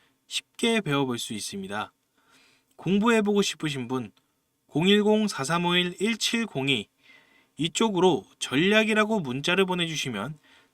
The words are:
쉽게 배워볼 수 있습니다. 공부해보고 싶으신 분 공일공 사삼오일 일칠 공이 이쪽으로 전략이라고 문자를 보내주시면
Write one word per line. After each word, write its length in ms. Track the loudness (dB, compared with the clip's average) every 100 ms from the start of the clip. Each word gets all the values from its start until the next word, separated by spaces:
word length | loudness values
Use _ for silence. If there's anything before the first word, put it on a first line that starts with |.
| _ _ -12
쉽게 540 | -10 -10 -4 0 0
배워볼 360 | 0 0 0 -4
수 160 | -6
있습니다. 600 | -8 -8 -10 -8 -8 -8 _ _ _ _ _ _ _ _ -8
공부해보고 680 | 0 2 4 4 4 2
싶으신 460 | 0 -2 -6 -6 -6
분 240 | -6 -6 -14 _ _ _ _ _
공일공 640 | 0 4 4 4 4 2
사삼오일 680 | -2 -2 0 2 0 0 -2
일칠 440 | -2 -2 -2 -2 -4
공이 440 | -4 -2 -2 -4 _ _ -20 _ _ _ -8
이쪽으로 680 | -4 0 0 4 2 2 -2 -12
전략이라고 840 | -4 0 4 4 4 2 0 0
문자를 440 | -2 -4 0 0 0
보내주시면 720 | 0 -4 -6 -6 -6 -8 -10 _ _ _